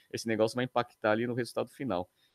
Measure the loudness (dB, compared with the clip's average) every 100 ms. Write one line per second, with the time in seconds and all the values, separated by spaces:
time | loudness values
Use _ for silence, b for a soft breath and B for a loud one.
0 | b -8 -2 2 2 2 -2 -2 -2 _
1 | 2 2 0 -4 -4 -4 -6 -6 -2 -2
2 | -4 _ _